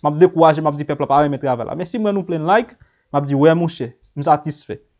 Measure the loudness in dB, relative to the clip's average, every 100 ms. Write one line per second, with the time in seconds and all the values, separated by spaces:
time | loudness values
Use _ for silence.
0 | -2 4 2 6 2 4 -2 -4 -6 -6
1 | 0 2 2 -2 -4 -4 -4 -8 -8 -4
2 | -2 -4 -4 -4 2 2 0 _ _ _
3 | _ -4 -2 4 4 4 0 -6 -12 -12
4 | _ -8 0 0 0 -12 -12 -16 _